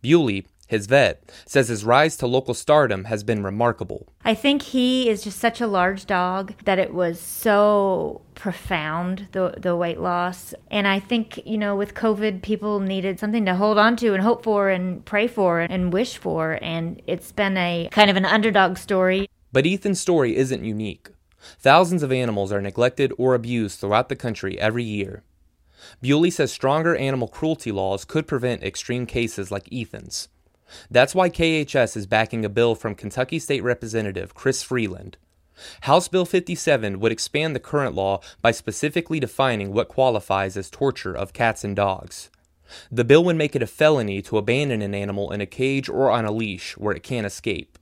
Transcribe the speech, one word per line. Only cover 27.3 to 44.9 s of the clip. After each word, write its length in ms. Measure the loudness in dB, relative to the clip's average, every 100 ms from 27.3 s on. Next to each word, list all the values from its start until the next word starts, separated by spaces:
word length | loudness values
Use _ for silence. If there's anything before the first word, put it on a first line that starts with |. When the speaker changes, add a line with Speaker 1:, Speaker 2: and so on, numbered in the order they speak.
| -4 -2 -2 -4
Speaker 1:
laws 360 | -2 -2 -4 -4
could 200 | -4 -2
prevent 360 | -2 -2 -4
extreme 420 | -6 -8 -6 -6
cases 460 | -4 -2 -2 -4 -8
like 200 | -8 -8
Ethan's. 600 | -10 -10 -12 -12 -12 -12 _ _ _ _ -20 0
That's 240 | 2 4
why 140 | 4 0
K 160 | 2
H 320 | 0 0 0 0
S 180 | 0
is 120 | -2 -2
backing 380 | 0 0 -2
a 40 | -4
bill 260 | 2 2
from 200 | 0 -6
Kentucky 440 | -8 -10 -6 -4 -6
State 240 | -4 -2
Representative 720 | -2 -4 -4 -4 -4 -6 -10
Chris 280 | -4 -4 -2
Freeland. 560 | -4 -4 -4 -6 -16 -20 _ _ _ _ -20 -10
House 260 | 4 4 4
Bill 160 | -2
fifty-seven 760 | 2 0 -2 -4 2 2 0 0
would 140 | 0
expand 420 | 0 -4 -2 -2
the 60 | -4
current 340 | -2 -2 -2
law 260 | -2 -2 -2 -6 0
by 100 | 0
specifically 720 | 0 -6 -4 -2 -2 -4 -4
defining 520 | -4 0 0 0 -2
what 160 | -2 -2
qualifies 680 | 2 2 2 0 -2 -2 -6
as 140 | -10
torture 440 | -2 -2 -2 -8
of 200 | -6 -8
cats 300 | -2 -2 0
and 120 | -6 -2
dogs. 540 | -2 -2 -10 -18 -20 _ _ _ _ -20 -8
The 140 | -2
bill 180 | 6 8
would 120 | 8 0
make 180 | 0
it 80 | -2
a 60 | -4
felony 540 | 2 4 4 0 -6
to 160 | -2 -2
abandon 420 | 0 0 0 -2
an 140 | -2